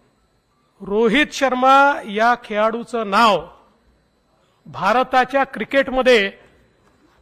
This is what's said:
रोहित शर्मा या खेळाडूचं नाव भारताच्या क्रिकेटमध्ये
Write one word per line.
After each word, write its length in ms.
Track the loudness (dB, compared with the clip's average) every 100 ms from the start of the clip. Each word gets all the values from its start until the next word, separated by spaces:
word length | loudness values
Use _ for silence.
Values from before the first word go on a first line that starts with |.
| _ _ _ _ _ _ _ -16
रोहित 460 | -6 -2 0 0 -2
शर्मा 720 | -2 -4 0 4 4 4 0
या 300 | -6 -2 0 -2
खेळाडूचं 680 | -4 -4 -2 -4 -8 -8 -2
नाव 360 | 2 2 0 -4 -20 _ _ _ _ _ _ _ _ _ _ -18
भारताच्या 760 | -6 -2 0 0 0 0 -2
क्रिकेटमध्ये 880 | -4 -6 -4 -2 -2 0 2 2 2 -8 _ _ _ _ _ _ _ _